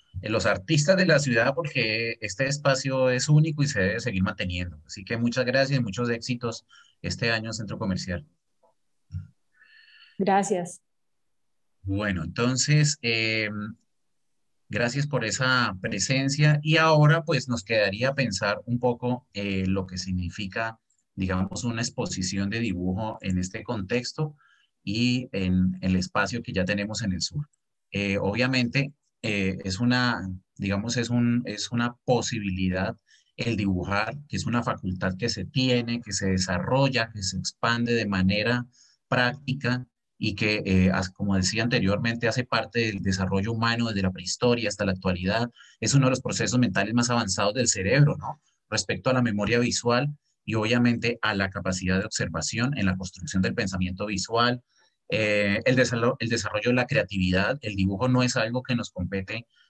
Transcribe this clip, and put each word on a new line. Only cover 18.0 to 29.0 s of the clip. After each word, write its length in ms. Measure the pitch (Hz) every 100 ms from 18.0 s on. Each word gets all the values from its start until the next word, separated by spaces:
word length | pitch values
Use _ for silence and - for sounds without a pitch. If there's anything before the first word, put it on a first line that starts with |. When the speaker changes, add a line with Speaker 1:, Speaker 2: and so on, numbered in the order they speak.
| 131
Speaker 1:
pensar 480 | 147 120 98 104 107
un 140 | - 120
poco, 460 | 127 120 123 123 -
eh, 320 | 101 101 95 95
lo 200 | 95 92
que 120 | 92
significa, 800 | 95 90 87 - 98 113 113 117 _ _ _
digamos, 500 | - 95 92 92 -
una 180 | 120 113
exposición 680 | 117 - 101 - 90 98 101
de 120 | 113
dibujo 580 | 113 92 92 92 110 -
en 160 | 95 92
este 260 | 90 -
contexto 720 | 92 113 92 120 123 - 151 - _ _ _ _
y 440 | 98 107 123 123 120
en 480 | 98 92 92 92 92
el 140 | 95
espacio 480 | 92 90 104 98 -
que 100 | -
ya 120 | 95
tenemos 380 | 90 101 104 107
en 100 | 104
el 80 | 87
sur. 260 | - 147 147 _ _ _ _
Eh, 260 | 98 101 98
obviamente, 760 | 95 110 127 127 120 139 143 -